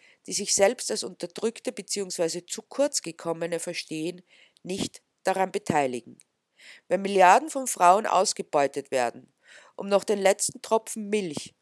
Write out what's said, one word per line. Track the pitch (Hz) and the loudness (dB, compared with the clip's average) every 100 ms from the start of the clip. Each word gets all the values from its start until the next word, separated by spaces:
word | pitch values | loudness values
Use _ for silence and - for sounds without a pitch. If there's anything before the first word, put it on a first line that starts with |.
| _ _ - | _ _ -8
die | |
sich | 185 208 | -6 -2
selbst | - 196 247 - | 4 4 2 -6
als | 214 | -6
Unterdrückte | - 175 175 - 226 - 254 | -6 -10 -12 -4 -6 -4 -8
beziehungsweise | 208 185 208 185 - 165 170 - | -8 -8 -6 -6 -2 -2 -4 -10
zu | - | -12
kurz | - - 285 - | -8 -2 0 -2
gekommene | 165 - 170 165 170 165 | -8 -10 -6 -4 -4 -6
verstehen, | 180 165 - 160 165 180 _ _ _ _ | -6 -8 -8 -6 -6 -8 _ _ _ _
nicht | 170 185 - - _ _ | -8 -6 -6 -10 _ _
daran | 185 190 190 | -2 0 -2
beteiligen. | 202 - 156 135 123 120 - _ _ _ _ - - - | -4 -4 -2 -2 -4 -12 -20 _ _ _ _ -20 -14 -4
Wenn | 185 | -2
Milliarden | 196 196 180 226 311 | 0 6 8 8 4
von | 269 254 | -6 -4
Frauen | - 175 202 220 | 4 6 6 4
ausgebeutet | 180 190 - - 147 139 143 - | 2 2 -2 -2 0 0 -2 -4
werden, | 131 120 127 123 _ _ - - - | -2 -2 -4 -20 _ _ -20 -20 -10
um | 196 | 0
noch | 196 | 0
den | 202 202 | 2 2
letzten | 190 202 - - | 4 2 -2 -6
Tropfen | - 220 - 226 202 | -2 -2 -2 -10 -4
Milch | 214 175 143 - _ | -2 -2 -8 -12 _